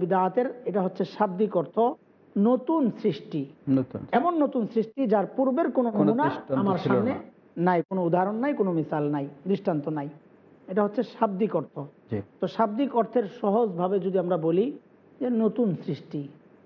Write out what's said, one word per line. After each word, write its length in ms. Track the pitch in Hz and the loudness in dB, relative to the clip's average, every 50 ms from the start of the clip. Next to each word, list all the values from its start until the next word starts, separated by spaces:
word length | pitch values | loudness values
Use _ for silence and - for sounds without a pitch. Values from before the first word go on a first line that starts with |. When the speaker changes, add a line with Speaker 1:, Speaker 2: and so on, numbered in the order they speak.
| 180 | 2
Speaker 1:
বিদআতের 440 | 170 196 185 185 185 175 247 247 269 - - - - | 2 2 2 2 2 0 0 -2 -2 -4 -8 -6 -4
এটা 100 | 175 208 185 | -2 0 -2
হচ্ছে 180 | 185 180 - 190 - - | -2 -2 -4 -6 -4 -2
শাব্দিক 380 | - 214 208 180 180 214 202 - 175 | -2 -2 0 0 0 0 0 0 -2
অর্থ 160 | 165 170 - 214 226 247 320 - _ _ _ _ _ _ - | -2 -2 0 2 2 2 0 -4 _ _ _ _ _ _ 0
নতুন 460 | 196 202 233 254 247 254 - 320 330 277 214 - - | 2 4 4 4 2 0 0 0 2 2 0 0 0
সৃষ্টি। 400 | - 208 156 - - - - 156 135 - - - - 139 135 | -2 -2 -2 -2 -6 -8 -6 -6 -6 -6 -10 -6 -2 0 2
Speaker 2:
নতুন। 240 | 135 127 - - 104 - - - | 2 0 -2 -6 -12 -4 0 0
Speaker 1:
এমন 160 | 233 294 349 349 320 294 | 2 2 2 2 2 2
নতুন 200 | 269 - 254 214 - - | 2 0 0 -2 0 0
সৃষ্টি 280 | 226 214 220 - 269 269 208 214 | -2 -2 -2 -2 -2 0 2 2
যার 140 | 202 185 170 - | 2 2 0 0
পূর্বের 320 | - 269 269 254 285 330 277 233 | 0 0 2 2 2 0 0 2
কোনো 120 | 269 247 233 214 | 0 0 2 2
Speaker 2:
কোনো 140 | 208 202 202 | 2 4 4
Speaker 1:
নমুনা 160 | 226 247 302 | 4 2 2
Speaker 2:
দৃষ্টান্ত 320 | 330 - - - - - 262 | 0 -2 -4 -6 -2 0 0
Speaker 1:
আমার 160 | 202 196 185 160 - | 2 2 2 2 2
Speaker 2:
ছিল 80 | 147 | 2
Speaker 1:
সামনে 220 | 196 196 208 247 294 | 2 2 2 0 -2
Speaker 2:
না। 80 | - - - - _ - - - 165 170 | -4 -8 -14 -20 _ -20 -10 -4 0 2
Speaker 1:
নাই, 120 | 180 180 170 160 - | 2 4 2 0 0
কোনো 120 | 190 190 180 | -2 -2 0
উদাহরণ 300 | 170 165 180 185 196 214 220 247 | 2 2 2 2 0 0 -2 -2
নাই, 100 | 294 285 - | -2 0 0
কোনো 120 | 208 190 175 | 0 0 0
মিসাল 280 | 160 147 156 160 151 147 147 147 | -2 -2 -2 -2 -2 0 0 -2
নাই, 100 | 143 139 143 - - - 185 | -2 -4 -6 -10 -8 -4 -2
দৃষ্টান্ত 360 | 196 - - 202 170 151 143 165 156 | -2 0 0 0 0 0 -2 -4 -4
নাই। 100 | 147 143 151 156 - - - - - - - - - - - | -4 -6 -8 -10 -16 -20 -20 -20 -20 -20 -20 -20 -18 -10 -4
এটা 100 | 185 208 208 | 0 0 0
হচ্ছে 160 | 202 208 - 220 - - | 0 0 -2 -4 -4 -2
শাব্দিক 360 | - 226 214 190 180 220 185 180 165 | -2 -2 0 0 0 0 0 0 -2
অর্থ। 160 | 139 - - - 139 143 - _ - - | -4 -4 -10 -12 -12 -12 -14 _ -10 -6
Speaker 2:
জি। 80 | 113 104 98 - - - | -6 -6 -6 -8 -8 -6
Speaker 1:
তো 60 | - 170 - | -6 -4 0
শাব্দিক 360 | - 226 214 214 226 285 262 247 233 | 0 0 0 0 0 -2 0 2 0
অর্থের 240 | 220 226 - 254 220 190 - - | 0 2 0 -2 -2 -2 -4 -2
সহজভাবে 580 | - 202 196 233 240 214 175 170 180 185 202 196 175 | 0 2 2 2 2 0 0 0 0 0 0 0 0
যদি 120 | 190 180 190 175 | 0 0 0 0
আমরা 140 | 175 185 170 156 | 0 0 0 2
বলি 180 | 165 170 185 220 277 302 - - _ _ _ - - - - | 2 2 2 2 0 -2 -8 -14 _ _ _ -20 -18 -10 -6
যে 60 | 262 254 240 220 220 | -2 0 2 2 2
নতুন 240 | 214 - - 240 202 160 - - | 2 2 2 0 0 0 -2 -4
সৃষ্টি, 380 | - 143 - - - - 147 143 135 - - - - - - - | -6 -8 -8 -8 -10 -8 -8 -8 -10 -14 -20 -20 -20 -20 -20 -20